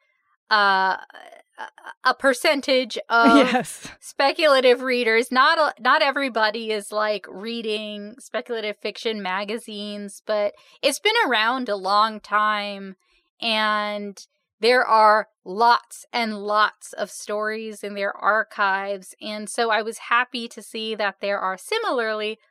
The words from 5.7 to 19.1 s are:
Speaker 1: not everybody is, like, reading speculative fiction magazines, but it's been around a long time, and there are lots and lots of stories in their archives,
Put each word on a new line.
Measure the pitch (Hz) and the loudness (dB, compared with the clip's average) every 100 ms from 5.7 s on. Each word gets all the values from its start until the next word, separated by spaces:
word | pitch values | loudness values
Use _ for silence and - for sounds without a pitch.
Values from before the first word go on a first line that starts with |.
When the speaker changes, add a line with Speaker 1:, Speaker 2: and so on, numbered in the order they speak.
| - | 0
Speaker 1:
not | 240 311 | 2 4
everybody | 285 277 269 220 214 226 220 | 2 0 -2 0 0 -2 -4
is, | 214 - | -6 -4
like, | 214 214 208 - | -2 -2 -2 -6
reading | 185 226 233 220 214 214 208 208 233 | -12 -10 -8 -6 -6 -8 -12 -14 -18
speculative | - 220 - 226 208 202 | -10 -8 -6 -6 -6 -6
fiction | 208 202 226 220 | -8 -6 -6 -4
magazines, | 190 190 202 226 226 208 208 208 202 - - | -4 -6 -6 -8 -10 -12 -10 -10 -12 -12 -4
but | 214 208 - _ _ | -2 -2 -6 _ _
it's | 294 269 | -2 0
been | 415 466 359 | 0 2 2
around | 226 220 262 240 | 2 2 0 -4
a | 202 | -4
long | 185 208 220 214 | 0 2 2 -2
time, | - - 214 208 202 196 196 190 _ _ _ _ | -4 0 0 0 -4 -10 -14 -18 _ _ _ _
and | 233 220 214 214 208 208 202 196 - _ _ _ | -2 0 0 0 -2 -6 -10 -14 -20 _ _ _
there | 220 254 | 2 4
are | - 220 214 214 202 _ | 4 6 8 6 2 _
lots | 180 196 233 233 - - - | -8 2 4 4 0 -20 -8
and | 240 226 208 | -6 -4 -6
lots | 208 214 208 - - | -2 2 2 -2 -14
of | - 196 | -10 -10
stories | - - 208 214 220 220 208 | -10 -8 -6 -4 -6 -10 -12
in | 202 | -10
their | 202 196 - | -6 -6 -2
archives, | 190 214 208 - 196 190 196 202 185 | 0 0 0 -2 0 0 -4 -8 -12